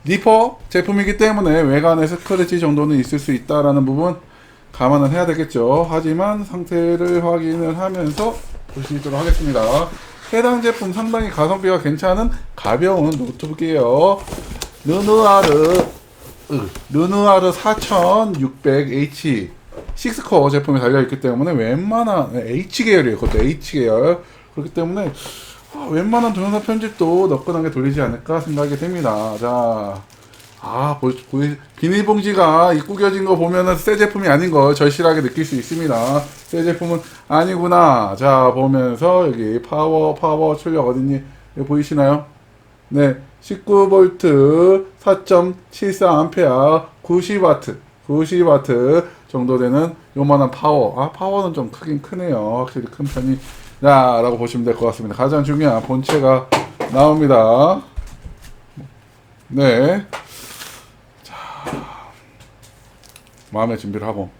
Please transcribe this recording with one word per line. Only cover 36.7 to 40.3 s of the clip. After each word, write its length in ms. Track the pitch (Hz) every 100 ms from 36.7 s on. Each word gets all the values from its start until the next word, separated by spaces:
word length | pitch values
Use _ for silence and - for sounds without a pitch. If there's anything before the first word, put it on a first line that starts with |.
| 170 170 165 - - -
아니구나. 880 | 156 180 180 175 175 160 120 101 98
자, 360 | 139 131 127
보면서 760 | 127 135 135 127 120 170 180 165
여기 320 | 113 107 117
파워, 540 | - 151 156 156 156
파워 420 | 151 156